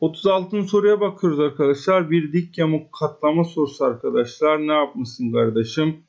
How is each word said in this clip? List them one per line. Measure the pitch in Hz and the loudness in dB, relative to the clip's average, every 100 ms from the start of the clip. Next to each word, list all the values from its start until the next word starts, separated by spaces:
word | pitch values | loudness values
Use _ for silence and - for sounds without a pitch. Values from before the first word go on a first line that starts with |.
Otuz | 160 - 196 | -4 0 0
altıncı | 190 185 208 196 | 0 -2 -4 0
soruya | 208 208 202 | 2 4 4
bakıyoruz | 196 196 175 147 | 0 0 -2 0
arkadaşlar. | 147 147 143 139 190 185 156 | 0 2 0 2 2 2 2
Bir | 170 151 | 0 0
dik | 170 170 - | -2 -4 -2
yamuk | 160 151 - | 0 0 -4
katlama | - 151 - 151 165 | -6 -6 -2 0 2
sorusu | 170 160 139 - | 0 0 -2 0
arkadaşlar. | 135 117 135 123 120 - 151 156 151 | -2 -2 -2 -2 -2 0 0 2 0
Ne | |
yapmışsın | 151 139 - 117 - 120 | 0 0 -4 -10 -6 -2
kardeşim? | 117 113 110 113 160 156 156 | 0 2 0 -2 -2 -2 -4